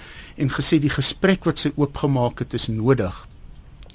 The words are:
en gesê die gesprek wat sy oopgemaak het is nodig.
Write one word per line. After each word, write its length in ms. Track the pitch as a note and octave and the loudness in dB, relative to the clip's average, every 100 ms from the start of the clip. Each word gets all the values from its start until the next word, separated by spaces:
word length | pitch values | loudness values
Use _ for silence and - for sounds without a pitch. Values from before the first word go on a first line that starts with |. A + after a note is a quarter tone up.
| - - - - | -10 -18 -12 -2
en 120 | C3+ | -2
gesê 300 | - C#3 D#3+ | 0 2 4
die 100 | C#3+ | 4
gesprek 540 | - C3+ - F#3+ F#3 | 2 0 2 2 4
wat 160 | E3+ - | 2 0
sy 120 | D3 C#3+ | 0 0
oopgemaak 640 | C#3+ - D3 C3+ A#2+ - | -2 0 0 2 2 -2
het 140 | A#2+ | -6
is 140 | A#2 - | -4 -2
nodig. 600 | A2 A2+ C3 F#2 - - - - - - - - | 0 2 4 2 -4 -16 -18 -18 -18 -20 -20 -20